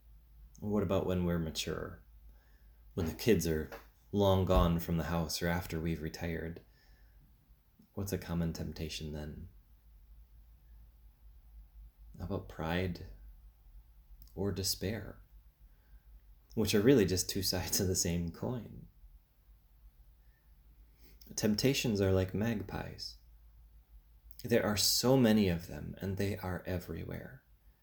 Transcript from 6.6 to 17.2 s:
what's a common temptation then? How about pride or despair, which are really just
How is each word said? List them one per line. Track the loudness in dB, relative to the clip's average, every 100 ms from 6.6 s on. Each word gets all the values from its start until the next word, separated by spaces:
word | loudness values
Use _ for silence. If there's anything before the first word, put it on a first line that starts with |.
| -16 _ -20 -20 -20 -20 -20 -20 _ -20 _ _ _
what's | -8 -4
a | -4
common | -2 -2 -2
temptation | -2 -6 -6 -8 -6 -8
then? | -8 -8 -10 -14 -18 -20 -20 -20 -20 -20 -20 -20 -20 -20 -20 -20 -20 -20 -20 -20 -20 -20 -20 -20 -20 -20 -20 -20 -20 -20 -12
How | -8
about | -8 -8
pride | -8 -2 -2 -2 -6 -12 -18 -20 -20 -20 -20 -20 -20 -20 -20 -20 -20 -14
or | -4 -2
despair, | -2 -2 -2 -4 -4 -8 -14 -20 -20 -20 _ -20 -20 _ -20 -20 -20 -20 -20 -6 0
which | 2
are | 6
really | 8 8 6
just | 2